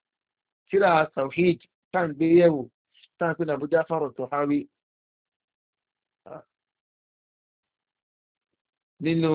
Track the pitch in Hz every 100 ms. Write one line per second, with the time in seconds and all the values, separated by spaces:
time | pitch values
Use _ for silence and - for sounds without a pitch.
0 | _ _ _ _ _ _ _ 196 196 160
1 | 156 - 135 165 180 170 _ _ _ 180
2 | 170 143 165 170 170 147 117 _ _ _
3 | _ - 170 160 156 143 147 160 156 160
4 | 139 117 127 143 143 147 - _ _ _
5 | _ _ _ _ _ _ _ _ _ _
6 | _ _ - - _ _ _ _ _ _
7 | _ _ _ _ _ _ _ _ _ _
8 | _ _ _ _ _ _ _ _ _ -
9 | 151 165 160